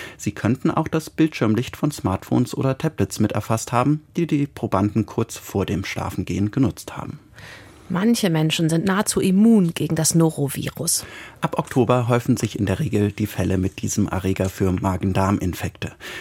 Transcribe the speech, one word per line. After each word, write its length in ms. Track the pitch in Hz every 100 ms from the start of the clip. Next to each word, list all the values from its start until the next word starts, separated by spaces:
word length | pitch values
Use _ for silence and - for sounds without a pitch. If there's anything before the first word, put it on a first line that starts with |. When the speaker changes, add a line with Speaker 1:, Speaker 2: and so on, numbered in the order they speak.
| - -
Speaker 1:
Sie 160 | -
könnten 380 | - 104 127 165
auch 160 | 156 156
das 240 | 160 -
Bildschirmlicht 680 | - 160 - 110 110 127 -
von 140 | 151
Smartphones 680 | - 95 95 - 123 123 -
oder 220 | 135 131
Tablets 400 | 160 - 95 -
mit 140 | 107
erfasst 400 | 107 - 113 -
haben, 320 | 120 131 151 - -
die 120 | 165
die 180 | 147 143
Probanden 580 | - 110 95 101 110
kurz 320 | 101 - 113 -
vor 300 | - 101 92
dem 180 | 82
Schlafengehen 680 | 101 - - - 90 92 104
genutzt 440 | - 117 - - -
haben. 220 | - - - - - - - - -
Speaker 2:
Manche 420 | 175 220 233 196
Menschen 380 | 160 156 - 160
sind 160 | 165
nahezu 360 | 190 190 214 -
immun 520 | 190 185 226 226 170
gegen 220 | - 151
das 220 | 156 156 165
Norovirus. 880 | 165 160 139 - 147 - 160 - - - - -
Speaker 1:
Ab 160 | - -
Oktober 520 | - 131 113 123 117
häufen 280 | 120 123 120
sich 220 | 113 -
in 80 | 98
der 140 | 95
Regel 320 | 143 104 104
die 160 | - 104
Fälle 300 | - 92 92
mit 220 | 95 -
diesem 280 | 92 - 98
Erreger 400 | 92 95 95 95
für 240 | - 95
Magen-Darm-Infekte. 1200 | 90 95 92 98 95 95 101 92 82 82 - 78 - - -